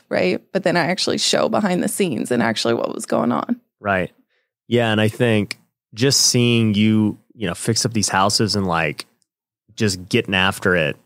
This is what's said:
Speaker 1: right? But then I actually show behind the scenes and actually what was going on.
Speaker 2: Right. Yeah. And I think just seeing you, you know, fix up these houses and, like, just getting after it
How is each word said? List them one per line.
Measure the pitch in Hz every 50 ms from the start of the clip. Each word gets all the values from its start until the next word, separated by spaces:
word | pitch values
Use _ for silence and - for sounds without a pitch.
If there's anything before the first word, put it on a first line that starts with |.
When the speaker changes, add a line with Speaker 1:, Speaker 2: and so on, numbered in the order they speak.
| _ _
Speaker 1:
right? | - - 185 180 185 - - _ -
But | 190 185
then | 180 165
I | 175 151
actually | 156 185 - - - -
show | - - - - - - -
behind | 220 214 208 185 180 - -
the | 214
scenes | - - 208 175 123 - - -
and | 123 120
actually | 120 117 113 - - 117 117
what | - - - -
was | - -
going | - - - - - -
on. | 73 - - 240 - _ _ _ _
Speaker 2:
Right. | - 101 98 92 87 - _ _ _ _ _ _ _ _ _ _ _
Yeah. | - 113 120 117 113
And | 107 104
I | 107 104
think | - - 123 117 110 104 101 - - - _ _ _ _ _ _ -
just | 107 123 139 131 -
seeing | - - - 123 120 120 117 117 113 110 101
you, | 101 107 110 110 110 107 104 - - _ _ _
you | - 101
know, | 82 85
fix | - - - 113 - -
up | 113 117
these | 110 95 -
houses | - 95 95 101 - - 117 98 95
and, | 104 95
like, | 92 85 80 80 78 69 - - _ _ _ _ _ _ _ _ _ _ _ _ _ -
just | - 113 104 95 90 90 90
getting | - 117 - - 98
after | 92 92 95 95 - - 98 90
it | 85 78 71 67 - _